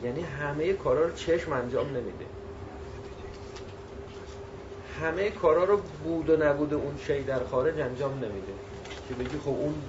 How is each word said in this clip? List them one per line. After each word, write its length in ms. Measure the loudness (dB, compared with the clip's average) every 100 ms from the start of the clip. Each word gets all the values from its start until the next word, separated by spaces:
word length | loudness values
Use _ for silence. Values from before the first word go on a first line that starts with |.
یعنی 180 | -4 -4
همهٔ 520 | -4 -4 -4 0 2
کارا 320 | 2 4 6 4
رو 80 |
چشم 400 | 2 2 2 2
انجام 340 | 0 2 0 0
نمیده، 380 | -2 -4 -6 -10 -10 -10 -10 -10 -10 -10 -8 -10 -10 -10 -10 -10 -10 -10 -10 -10 -10 -10 -10 -10 -10 -10 -10 -10 -10 -10 -4
همهٔ 280 | -2 0 -2
کارا 340 | 4 6 8
رو 180 | 8 6 4 -6
بود 260 | -2 0 6
و 80 | 6
نبود 360 | 6 4 2
اون 240 | 2 0 -4 -2
شی 160 | 0
در 200 | 2 0
خارج 360 | 2 2 2 2
انجام 340 | -2 0 -2
نمیده 400 | -2 -4 -4 -6 -10 -10 -12 -10 -10 -8
که 40 |
بگی: 240 | -4 -4 -2
«خب 120 | -2
اون 240 | 0 0 0